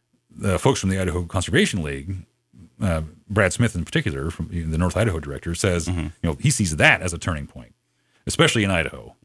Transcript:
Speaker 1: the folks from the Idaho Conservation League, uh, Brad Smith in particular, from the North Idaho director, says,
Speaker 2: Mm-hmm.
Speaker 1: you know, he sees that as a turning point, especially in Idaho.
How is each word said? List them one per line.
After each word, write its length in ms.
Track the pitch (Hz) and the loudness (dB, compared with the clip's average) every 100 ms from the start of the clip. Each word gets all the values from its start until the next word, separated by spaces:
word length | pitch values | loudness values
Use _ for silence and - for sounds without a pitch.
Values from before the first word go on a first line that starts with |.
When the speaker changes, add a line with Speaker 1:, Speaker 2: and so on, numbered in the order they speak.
| _ _ _ | _ _ _
Speaker 1:
the 280 | - 101 90 | -4 0 2
folks 220 | 131 135 | 2 2
from 100 | 95 | 0
the 100 | 95 | 0
Idaho 240 | 92 85 | 0 -2
Conservation 580 | 85 95 85 127 208 101 | -2 -4 0 2 2 0
League, 340 | 76 69 78 92 - _ _ - 85 - | -4 -6 -8 -10 -12 _ _ -20 -20 -4
uh, 200 | 95 80 78 - - | 0 0 -4 -10 -2
Brad 240 | 101 92 | 2 2
Smith 220 | - 120 87 | 2 0 0
in 80 | |
particular, 460 | 78 165 107 69 78 | -2 -2 -2 -2 -4
from 180 | - 78 | -4 -6
the 300 | 87 80 78 | -4 -2 2
North 180 | 90 90 | 2 2
Idaho 240 | 113 80 | 2 0
director, 340 | 71 67 85 | -4 -6 -6
says, 320 | 87 98 87 80 | 0 0 0 -2
Speaker 2:
Mm-hmm. 120 | 87 | -4
Speaker 1:
you 100 | 80 - | -4 -4
know, 120 | 85 73 | -2 0
he 100 | 127 | 0
sees 260 | - 92 78 | 2 0 4
that 260 | 143 113 | 4 4
as 100 | 90 | 0
a 60 | 82 | -4
turning 280 | - 76 69 | -4 -4 -6
point, 280 | - 57 _ _ _ _ _ - | -14 -20 _ _ _ _ _ -2
especially 380 | - 165 113 | 2 4 4
in 60 | 98 | 2
Idaho. 440 | 87 71 65 55 - | 2 -2 -6 -16 -20